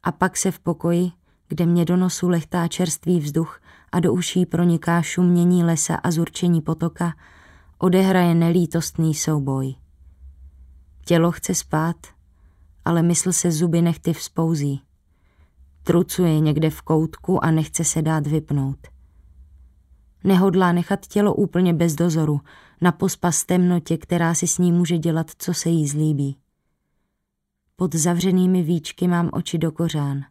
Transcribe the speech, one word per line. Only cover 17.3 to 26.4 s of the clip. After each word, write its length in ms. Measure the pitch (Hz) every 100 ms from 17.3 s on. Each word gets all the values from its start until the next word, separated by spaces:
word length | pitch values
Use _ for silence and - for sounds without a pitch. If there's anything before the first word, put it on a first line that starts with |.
| 185
a 60 | 165
nechce 340 | 160 156 -
se 180 | 165 170
dát 240 | 156 156 143
vypnout. 520 | 156 156 147 135 135 - - - _ - - - - - _ _ _ _ _
Nehodlá 480 | 190 185 190 180 180
nechat 340 | 175 170 202 -
tělo 280 | 208 202
úplně 400 | 190 - 175 185
bez 200 | 165 170
dozoru, 460 | 147 170 160 156 147 - - - _
na 120 | 175
pospas 520 | - 185 - 180 165
temnotě, 540 | - 180 180 175 - 165
která 360 | - 175 165
si 120 | 165 175
s 120 | -
ní 140 | 180
může 260 | 175 170 170
dělat, 320 | 165 160 160 -
co 160 | -
se 140 | 175 165
jí 200 | 165 147
zlíbí. 480 | 147 156 143 139 135